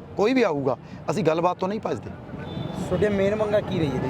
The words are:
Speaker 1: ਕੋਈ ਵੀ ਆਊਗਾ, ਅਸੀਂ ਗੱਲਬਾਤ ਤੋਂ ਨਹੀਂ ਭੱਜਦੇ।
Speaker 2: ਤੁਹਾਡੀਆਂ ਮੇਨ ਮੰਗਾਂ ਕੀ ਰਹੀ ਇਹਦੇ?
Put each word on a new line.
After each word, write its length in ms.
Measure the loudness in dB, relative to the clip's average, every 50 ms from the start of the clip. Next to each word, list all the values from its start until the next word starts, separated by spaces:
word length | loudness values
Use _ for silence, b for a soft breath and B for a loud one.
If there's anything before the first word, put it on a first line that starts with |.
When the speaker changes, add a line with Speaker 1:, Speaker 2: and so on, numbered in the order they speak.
| -16 -8 -2 0
Speaker 1:
ਕੋਈ 160 | 2 4 4
ਵੀ 100 | 4 4
ਆਊਗਾ, 340 | 4 2 0 0 0 0 -2 B B B B B -4
ਅਸੀਂ 120 | -2 2 2
ਗੱਲਬਾਤ 340 | 2 4 4 2 2 2 0
ਤੋਂ 100 | -2 -4
ਨਹੀਂ 120 | -2 -4
ਭੱਜਦੇ। 300 | -4 -4 -4 -4 -6 -8 -12 -12 -12 -12 -10 -10 -10 -8 -8 -8 -8 -6 -6 -6 -4 -2
Speaker 2:
ਤੁਹਾਡੀਆਂ 220 | 0 2 2 2
ਮੇਨ 240 | 2 2 2 2 2
ਮੰਗਾਂ 260 | 2 2 2 2 2
ਕੀ 180 | 2 0 0 0
ਰਹੀ 80 | 0 2
ਇਹਦੇ? 220 | 0 0 -2 -2